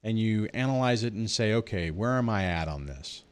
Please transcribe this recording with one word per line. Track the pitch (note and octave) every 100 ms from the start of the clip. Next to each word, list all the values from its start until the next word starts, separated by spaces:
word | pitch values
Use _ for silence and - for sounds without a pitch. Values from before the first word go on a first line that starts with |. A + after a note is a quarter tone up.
and | G#2+ A2
you | A2 G#2+ G#2+
analyze | - C3 C3 B2+ A#2+
it | A#2
and | G#2+ A2
say, | - A2
"Okay, | A2+ A#2 G2+ E2+
where | D#2+ A2+ B2+
am | A#2+
I | G#2+
at | F#2 E2+ D#2+
on | D2 C#2+
this?" | C#2 D#2 - -